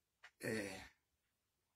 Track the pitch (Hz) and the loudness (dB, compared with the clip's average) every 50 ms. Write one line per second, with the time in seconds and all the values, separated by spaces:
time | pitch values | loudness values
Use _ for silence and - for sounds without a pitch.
0 | _ _ _ _ - - - _ - 120 113 110 101 98 95 95 - - - _ | _ _ _ _ -20 -20 -8 _ 0 2 4 4 2 0 -2 -4 -8 -10 -14 _
1 | _ _ _ _ _ _ _ _ _ _ _ _ _ _ _ | _ _ _ _ _ _ _ _ _ _ _ _ _ _ _